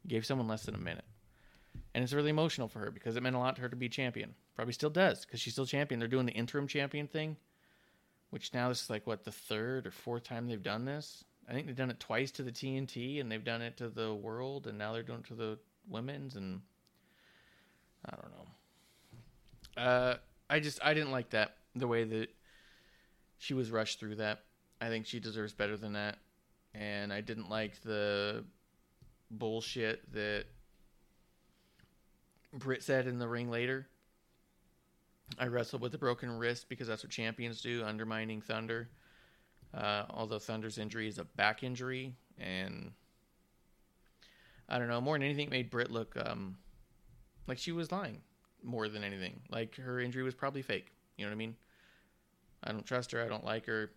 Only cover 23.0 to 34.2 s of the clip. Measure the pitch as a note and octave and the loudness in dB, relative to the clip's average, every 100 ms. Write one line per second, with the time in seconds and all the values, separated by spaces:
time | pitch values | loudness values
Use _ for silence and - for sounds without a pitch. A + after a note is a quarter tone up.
23 | _ _ _ _ - C3 A2+ A2+ A2 - | _ _ _ _ 0 2 4 2 2 -2
24 | G#2+ G#2 G#2+ G#2+ - _ _ _ A2+ A2+ | -4 0 0 0 -6 _ _ _ -2 0
25 | A2 A#2+ A2 G#2+ G#2 - G#2 G#2+ G#2+ G#2 | -2 -4 -4 -4 -4 0 0 0 -2 -2
26 | G#2 G#2 _ _ _ _ _ G#2+ G#2 G#2 | -2 -4 _ _ _ _ _ -6 -4 -2
27 | G#2 G2+ A2 A2+ G2 A2 G#2+ - A2+ G#2+ | -2 -2 -4 -6 -2 -2 -2 -4 -2 2
28 | G#2 G2+ G#2 A2+ - - _ _ _ _ | 4 4 2 0 -6 -16 _ _ _ _
29 | - - _ A2 A2+ A2+ A2+ B2+ A2 A2+ | -20 -20 _ -2 0 0 -2 0 0 0
30 | - G#2+ G#2 G#2 - - - - - _ | -4 -2 2 0 -2 -16 -20 -20 -20 _
31 | _ _ _ _ _ _ _ _ - _ | _ _ _ _ _ _ _ _ -20 _
32 | _ _ _ _ - C#3 C3+ B2 - C3 | _ _ _ _ -14 -6 0 0 4 4
33 | B2+ B2 A#2+ A#2+ A#2+ A#2 B2 C3+ C#3 _ | 4 0 0 0 0 2 2 0 -4 _
34 | _ _ | _ _